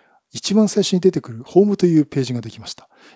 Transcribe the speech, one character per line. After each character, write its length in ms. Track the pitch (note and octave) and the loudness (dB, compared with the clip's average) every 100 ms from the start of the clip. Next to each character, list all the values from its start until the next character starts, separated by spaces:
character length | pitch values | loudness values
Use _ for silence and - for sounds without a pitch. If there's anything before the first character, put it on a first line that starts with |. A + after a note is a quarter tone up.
| _ _ _ | _ _ _
一 220 | - - G#3 | -12 -2 0
番 120 | G#3 | 0
最 160 | G#3+ | 0
初 80 | F#3+ | 0
に 80 | F#3 | 2
出 120 | F#3 | 2
て 100 | - | 0
く 100 | - | -6
る 120 | A2+ | -14
ホ 180 | C3 F3+ | 0 2
ー 40 | G#3 | 4
ム 120 | G3 | 2
と 80 | F3+ | 2
い 140 | D#3+ | 2
う 60 | C#3+ | 0
ペ 140 | C#3+ | -2
ー 40 | |
ジ 100 | B2 | -4
が 80 | A#2+ | -6
で 100 | A2 | -10
き 80 | - | -16
ま 80 | G#2 | -18
し 80 | - | -18
た。 140 | - _ - | -20 _ -20